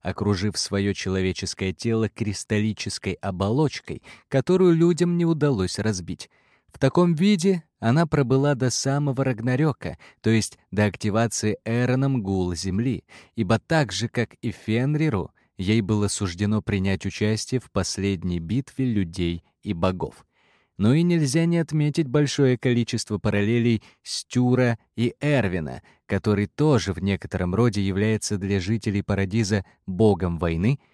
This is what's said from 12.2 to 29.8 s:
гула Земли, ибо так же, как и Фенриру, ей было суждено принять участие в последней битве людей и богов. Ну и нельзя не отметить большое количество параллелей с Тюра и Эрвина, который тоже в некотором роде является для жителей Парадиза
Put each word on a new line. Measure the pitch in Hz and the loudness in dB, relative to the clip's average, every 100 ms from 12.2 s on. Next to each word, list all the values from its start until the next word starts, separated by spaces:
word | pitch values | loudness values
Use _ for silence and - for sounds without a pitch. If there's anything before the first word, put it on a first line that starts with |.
гула | 95 95 90 85 | -2 0 0 -2
Земли, | 92 92 123 104 _ - - - | -4 -2 -2 -4 _ -20 -16 -6
ибо | 98 113 | 0 0
так | _ 160 127 | _ -2 0
же, | 95 113 | -4 -6
как | - 117 - | -4 -6 -6
и | 117 | -10
Фенриру, | 98 - 110 131 151 156 104 - _ _ _ | -8 -2 -2 0 0 0 -2 -4 _ _ _
ей | 92 110 | 0 0
было | 98 107 101 | 2 0 0
суждено | - 98 87 104 107 | -2 -6 -2 -2 -2
принять | - 104 95 95 98 | 0 -2 0 -2 -4
участие | - 107 110 - 127 | -2 -2 -2 -4 -6
в | - | -4
последней | - 92 - 98 95 90 87 | -4 -4 -2 -2 -2 -4 -4
битве | 82 117 135 - 131 | -4 -4 -6 -4 -2
людей | 104 90 82 85 85 _ _ | 0 -2 -2 -4 -4 _ _
и | - | -8
богов. | 90 92 92 76 - _ _ _ _ _ _ | -2 0 0 -6 -10 _ _ _ _ _ _
Ну | 104 | 2
и | 143 | 4
нельзя | 175 170 147 151 170 | 4 2 2 2 2
не | 170 | 0
отметить | 160 156 147 143 147 | 0 0 0 0 0
большое | 139 147 - 135 123 | 2 0 2 2 2
количество | 127 120 117 113 - 104 | 2 0 0 -4 -4 -4
параллелей | 110 101 101 120 117 113 - _ | 0 0 2 2 2 0 -2 _
с | - - - | -12 -12 -4
Тюра | 127 123 123 127 117 _ - | 0 2 2 2 0 _ -4
и | 117 - | -4 -2
Эрвина, | 143 143 107 90 - 64 _ _ _ | 0 2 0 -2 -6 -10 _ _ _
который | 101 107 101 101 | -2 2 0 0
тоже | - 151 147 - | 0 2 2 2
в | 87 | -2
некотором | 95 95 - 92 90 95 | -2 -2 -4 -4 -2 2
роде | 120 104 | 2 2
является | 98 98 107 107 - 104 | -2 0 0 0 -2 -4
для | 98 98 | 0 -2
жителей | 87 113 110 101 | 0 -2 -2 -2
Парадиза | - 98 98 107 104 104 - _ | -2 -2 0 0 0 -2 -4 _